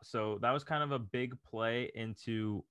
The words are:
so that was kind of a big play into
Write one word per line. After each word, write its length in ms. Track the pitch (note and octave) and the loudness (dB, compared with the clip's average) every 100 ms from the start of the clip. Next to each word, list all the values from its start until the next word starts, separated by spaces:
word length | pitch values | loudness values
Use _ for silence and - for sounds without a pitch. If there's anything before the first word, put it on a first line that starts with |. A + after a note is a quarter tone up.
so 360 | - A#2 G#2+ G#2 | -2 0 2 2
that 120 | A#2 | 2
was 140 | C#3 | 2
kind 180 | C#3 D#3 | 2 0
of 80 | D3 | 2
a 80 | C3+ | 0
big 420 | G#2 B2 B2 B2 | 0 -2 -2 -4
play 480 | - A2+ A2+ A#2+ A#2+ | -8 -2 0 2 -2
into 680 | - A2+ G#2+ - A2 A2 G2+ - | -4 -6 -6 -2 0 0 -2 -4